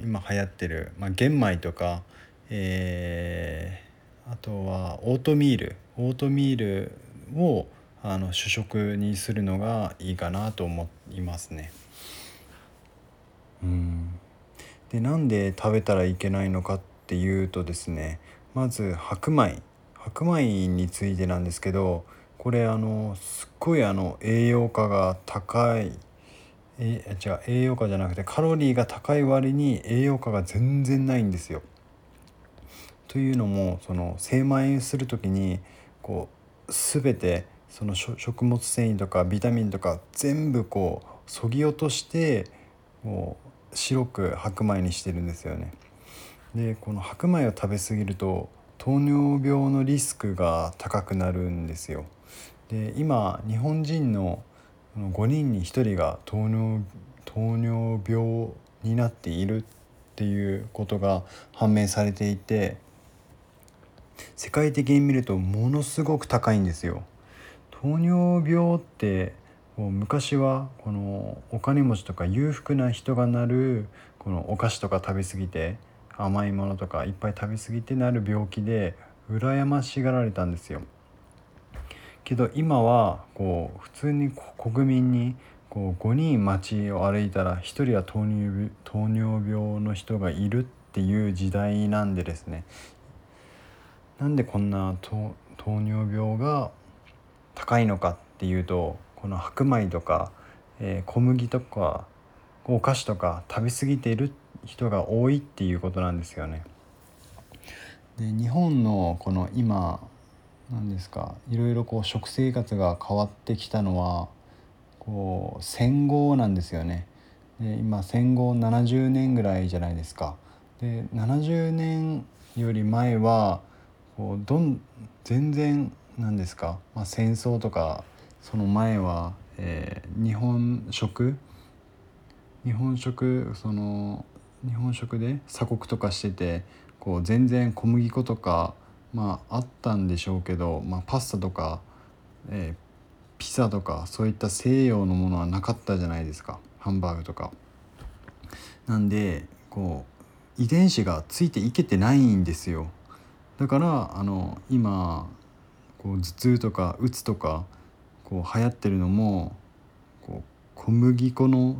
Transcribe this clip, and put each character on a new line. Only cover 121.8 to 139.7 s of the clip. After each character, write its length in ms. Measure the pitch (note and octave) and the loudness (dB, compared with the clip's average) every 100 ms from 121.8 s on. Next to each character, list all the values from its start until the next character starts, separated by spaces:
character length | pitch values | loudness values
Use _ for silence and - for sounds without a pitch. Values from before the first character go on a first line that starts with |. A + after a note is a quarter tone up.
| D#3+ D#3+ D#3+ D3+ - - - A#2+ | 0 0 -2 -4 -8 -18 -10 -4
よ 140 | A#2 | -2
り 140 | G#2+ | 0
前 320 | G#2+ A#2 B2 A2+ | 2 2 2 4
は、 460 | A2+ A2+ G#2 F2 - - - - - - | 4 4 4 0 -8 -20 -20 -20 -16 -10
こ 160 | G2+ | -6
う、 100 | G2+ | -4
ど 140 | G2+ D3+ | 0 2
ん-、 240 | D#3+ B2 - - G#2+ - | 2 0 -6 -20 -20 -12
全 260 | - B2 D3+ | -2 0 2
然、 420 | D3 D3 D3 C#3 - - - | 2 2 2 0 -6 -12 -6
何 180 | A2 G#2 | -2 -2
で 80 | |
す 100 | F2 | -2
か、 240 | - E2 F#2 - | -6 -6 -6 -10
ま 80 | A2+ | -8
あ、 20 | G2+ | -4
戦 260 | - A2+ | 0 2
争 260 | A2+ B2 A#2 | 2 0 0
と 120 | A2 | 0
か、 340 | F2+ D#2+ D2+ - - - - | 0 -2 -4 -10 -20 -20 -20
そ 140 | - A2 | -6 -2
の 80 | G2+ | 2
前 320 | G#2 A2+ G#2 | 4 2 2
は、 340 | F2+ E2+ E2+ G2 - - | 0 -2 -4 -8 -14 -10
え 460 | F2 E2+ - - - G#2+ | -6 -6 -8 -10 -8 -2
ー、 40 | |
日 120 | A2+ | 0
本 520 | G#2+ B2 A#2+ A#2+ A#2+ G#2+ | 0 0 0 0 -2 -6
食、 440 | - G#2+ - B2 C#3 - - - - - - - - - - - - | -4 -4 0 0 -2 -10 -20 -20 -20 -20 -20 -20 -20 -20 -20 -20 -8
日 100 | B2 | -4
本 260 | A2 C3 B2+ | 0 0 -2
食、 540 | B2+ B2 B2+ B2+ - | -4 -2 0 0 -2
そ 180 | G#2+ A2 | -6 -4
の、 540 | G#2 G#2 G#2 G2+ G2+ - - - - B2+ | -4 -2 -4 -4 -8 -12 -20 -20 -10 -6
日 80 | |
本 180 | A#2 B2+ | -2 -2
食 260 | A#2+ A#2+ A#2 | -4 -4 -2
で 220 | A#2 C#3 - | -2 -4 -6
鎖 200 | - A#2 | -6 -4
国 140 | A2 - | -4 -4
と 80 | A2 | -2
か 140 | G2+ | -2
し 100 | - | -2
て 100 | G#2 | -4
て、 320 | F#2 F2 E2+ - - - - | -2 -2 -2 -6 -18 -20 -10
こ 160 | G2+ F2 | -2 0
う、 60 | |
全 260 | F2 A#2 B2+ | 2 4 4
然 240 | B2 A#2+ | 4 0
小 140 | A2 A2+ | 0 2
麦 240 | A#2+ A#2 | 4 2
粉 120 | C3 | 0
と 140 | B2 A2+ | -2 -2
か、 380 | F#2 E2 D#2+ - - - - | 0 0 0 -6 -20 -20 -8
ま 260 | A#2 G2+ F2 - | -4 -2 -4 -6
あ、 80 | A#2+ | -6
あ 20 | |
っ 60 | B2+ | -6